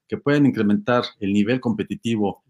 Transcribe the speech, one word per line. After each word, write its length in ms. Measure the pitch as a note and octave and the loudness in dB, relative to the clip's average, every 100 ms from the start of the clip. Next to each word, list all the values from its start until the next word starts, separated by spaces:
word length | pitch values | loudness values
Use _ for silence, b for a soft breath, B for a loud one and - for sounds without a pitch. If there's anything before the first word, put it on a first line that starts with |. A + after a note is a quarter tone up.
| _ | _
que 100 | G#2 | -6
pueden 280 | C#3+ D3 C3+ | 0 2 2
incrementar 580 | A2 G#2 G#2 B2 A#2+ - - | 2 2 0 0 -2 -2 -6
el 140 | G2 | -2
nivel 260 | G2+ G#2 B2+ | 0 0 0
competitivo 840 | A#2+ G#2+ F#2+ G2+ A#2 A2+ G2 - | -2 -4 -6 -6 -4 -2 -2 -6